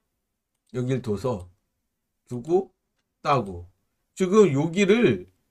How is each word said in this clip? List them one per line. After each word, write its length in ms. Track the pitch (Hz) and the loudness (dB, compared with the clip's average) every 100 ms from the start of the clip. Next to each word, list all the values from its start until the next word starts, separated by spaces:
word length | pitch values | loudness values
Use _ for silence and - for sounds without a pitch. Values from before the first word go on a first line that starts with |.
| _ _ _ _ _ _ _ | _ _ _ _ _ _ _
여기를 280 | 123 123 131 | -8 -4 -4
둬서 480 | - 101 131 110 90 _ _ _ _ _ _ _ _ | -4 -4 -4 -6 -10 _ _ _ _ _ _ _ _
두고 440 | 123 123 175 - _ _ _ _ _ | -12 -2 -2 -2 _ _ _ _ _
따고 460 | 151 143 101 87 87 _ _ _ _ - | -2 -2 -2 -10 -16 _ _ _ _ -6
지금 380 | 185 208 196 | 2 4 4
여기를 760 | 135 165 165 196 226 208 98 90 _ _ | 4 0 0 2 4 2 0 -6 _ _